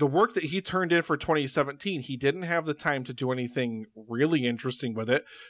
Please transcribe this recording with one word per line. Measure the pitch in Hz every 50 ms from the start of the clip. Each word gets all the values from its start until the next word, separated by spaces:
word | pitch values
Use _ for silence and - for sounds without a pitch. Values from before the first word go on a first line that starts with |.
the | 147 139
work | 135 170 214 233 240
that | 185 160
he | 151 151 190
turned | 185 - - 185 185 170 170
in | 170 165
for | - 165
twenty | 143 - - 160 151 143
seventeen, | 131 - 156 143 139 143 139 - 202 190 151
he | 120 - 135
didn't | 123 131 139 151 185 180
have | 170 170 170 160
the | 156 147
time | 151 - 165 143 135 127
to | 123 127
do | 117 139 127
anything | 127 127 123 120 123 131 127 120 113 110 110 - _
really | 110 110 113 117 120 139 160 170 151 123
interesting | 120 120 110 - 131 123 - - 123 110
with | 110 113 113
it. | 123 147 - - - - - -